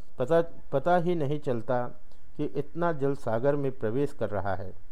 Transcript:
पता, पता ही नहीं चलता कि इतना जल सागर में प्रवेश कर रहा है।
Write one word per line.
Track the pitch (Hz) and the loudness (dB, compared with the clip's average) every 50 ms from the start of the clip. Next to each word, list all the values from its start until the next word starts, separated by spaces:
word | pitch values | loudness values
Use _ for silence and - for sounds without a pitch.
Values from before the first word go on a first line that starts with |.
| - - - - | -4 -2 -2 0
पता, | - 135 165 165 170 170 - - - - | 0 2 4 2 2 2 -2 -4 -2 0
पता | 143 135 - 175 180 | 0 0 2 4 2
ही | 180 160 180 175 | 4 4 2 2
नहीं | 165 143 131 151 147 | 2 2 0 0 0
चलता | - 139 120 113 - - 123 123 123 120 - - - - - - - - - | 0 0 0 0 0 0 0 0 0 -2 -4 -4 -4 -4 -4 -4 -4 -4 -2
कि | - 147 | -2 -2
इतना | - - 147 - - - 165 170 170 | -2 0 -2 -2 -2 -2 0 0 0
जल | 160 139 139 139 139 | 0 2 0 0 0
सागर | - - 120 110 117 131 143 147 | 0 0 0 0 2 2 2 2
में | 143 139 131 | 2 0 0
प्रवेश | 120 - 113 107 113 139 143 139 - | -2 0 -2 0 0 0 0 0 0
कर | - 113 104 | 0 -2 0
रहा | 104 98 90 101 92 | 0 0 0 0 0
है। | 92 98 95 - - - - | -2 -2 -2 -4 -4 -4 -4